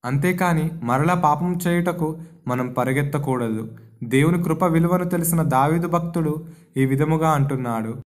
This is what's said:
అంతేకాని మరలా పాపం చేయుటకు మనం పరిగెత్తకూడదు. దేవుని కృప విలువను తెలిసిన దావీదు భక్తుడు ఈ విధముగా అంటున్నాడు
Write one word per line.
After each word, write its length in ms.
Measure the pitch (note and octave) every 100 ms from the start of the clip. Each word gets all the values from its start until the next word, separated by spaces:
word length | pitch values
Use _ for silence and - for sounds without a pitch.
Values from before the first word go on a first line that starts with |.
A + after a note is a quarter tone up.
అంతేకాని 640 | B2 C#3 E3+ F#3 F#3 D#3+ D#3+ -
మరలా 320 | A#2 B2+ D#3
పాపం 440 | F3+ D#3+ D3 F3 F3 F3
చేయుటకు 500 | F3 F3 E3+ D#3 D#3+ - - -
మనం 260 | B2 B2+ B2+
పరిగెత్తకూడదు. 920 | B2 C3 C#3+ C#3+ C#3+ B2+ A#2 A2 A2+ - - -
దేవుని 400 | A#2 C3 D3+ E3+
కృప 200 | E3+ D#3+
విలువను 400 | F#3 E3 E3 F3+
తెలిసిన 380 | F3 F3 E3 E3+
దావీదు 460 | D3 C3 C#3 E3+ E3+
భక్తుడు 560 | E3+ E3+ E3+ D#3 D3+ - - - -
ఈ 80 |
విధముగా 460 | C3+ C3+ D3+ D#3+ D#3+
అంటున్నాడు 680 | D3 C#3 C3+ B2 A2+ A2 B2+